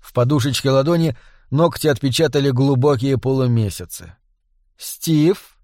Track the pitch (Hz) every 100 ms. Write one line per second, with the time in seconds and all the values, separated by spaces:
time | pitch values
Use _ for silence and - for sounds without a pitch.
0 | - - 120 147 127 123 139 135 139 170
1 | 165 127 - _ _ 139 165 - 151 131
2 | 135 123 156 143 139 127 135 131 147 135
3 | 135 131 131 135 127 117 107 - 87 -
4 | 85 - _ _ _ _ _ _ - -
5 | - 156 156 202 - _